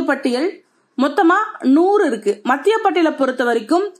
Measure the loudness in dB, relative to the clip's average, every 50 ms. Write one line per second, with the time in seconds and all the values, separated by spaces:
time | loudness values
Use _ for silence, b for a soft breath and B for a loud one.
0 | 2 0 -2 -2 -2 -2 -2 -2 -2 -4 -6 -8 _ _ _ _ _ _ _ -2
1 | -2 0 2 2 2 4 4 2 0 -4 -6 -4 0 2 2 4 4 4 2 2
2 | 2 0 -2 -4 -2 -4 -4 -2 -2 -2 -2 0 2 0 0 2 0 0 0 2
3 | 0 0 0 0 -2 -2 -2 -2 -2 0 0 -2 0 0 0 0 0 -2 -8 -10